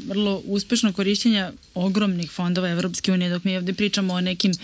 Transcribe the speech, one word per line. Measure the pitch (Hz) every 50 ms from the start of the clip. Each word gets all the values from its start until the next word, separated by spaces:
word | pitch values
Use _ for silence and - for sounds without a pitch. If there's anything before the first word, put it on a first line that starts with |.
| 185 -
vrlo | 196 202 208 202 196 180 -
uspešnog | - 196 202 202 - 240 226 - 208 175
korišćenja | - 196 196 208 - - 233 220 202 190 170 - - - - -
ogromnih | 180 180 196 185 208 208 196 185 170 170 143
fondova | - - 180 175 180 185 185 175
Evropske | 170 170 180 185 175 - - -
unije, | 185 180 180 175
dok | 175 180 180
mi | 190 185 185
ovdje | 180 185 185
pričamo | - 214 202 - 202 196 185 180
o | 180
nekim, | 180 185 185 180 - 196 175 -